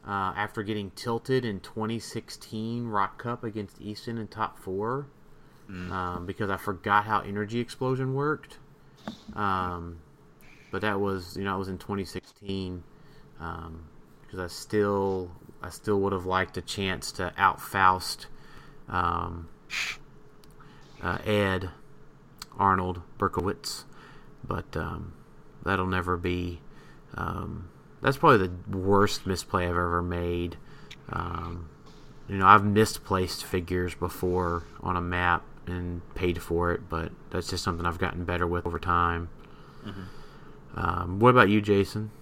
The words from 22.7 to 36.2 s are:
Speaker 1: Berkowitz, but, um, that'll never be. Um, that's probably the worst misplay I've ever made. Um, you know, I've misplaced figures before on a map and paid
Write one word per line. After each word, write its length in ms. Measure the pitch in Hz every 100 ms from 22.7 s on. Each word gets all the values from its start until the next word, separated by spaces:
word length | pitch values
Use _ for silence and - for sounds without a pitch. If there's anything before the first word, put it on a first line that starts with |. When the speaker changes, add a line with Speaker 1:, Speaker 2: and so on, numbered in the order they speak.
| 92 92 90 - -
Speaker 1:
Berkowitz, 680 | 98 - 90 - - - - - - - - -
but, 320 | - 87 - 90
um, 360 | 85 85 87 - - - - -
that'll 240 | - 95 92
never 300 | 92 87 87
be. 440 | 87 90 87 87 - - - - -
Um, 540 | - 85 87 85 82 87 - - -
that's 140 | - 135
probably 320 | 165 120 92
the 280 | 90 90 95
worst 500 | 95 98 104 - -
misplay 380 | 90 - 95
I've 60 | 87
ever 320 | 87 87 87
made. 540 | 87 87 87 87 87 - - - - - -
Um, 560 | 90 87 87 85 87 82 - - - - - -
you 80 | 98
know, 80 | 95
I've 180 | 104
misplaced 800 | 101 104 110 - - 95 92 -
figures 500 | - 92 85 90 90
before 680 | - 87 - 90 90 87 85 - -
on 140 | 90 90
a 40 |
map 420 | 87 87 90 85 - - -
and 340 | 90 87 87 -
paid 280 | -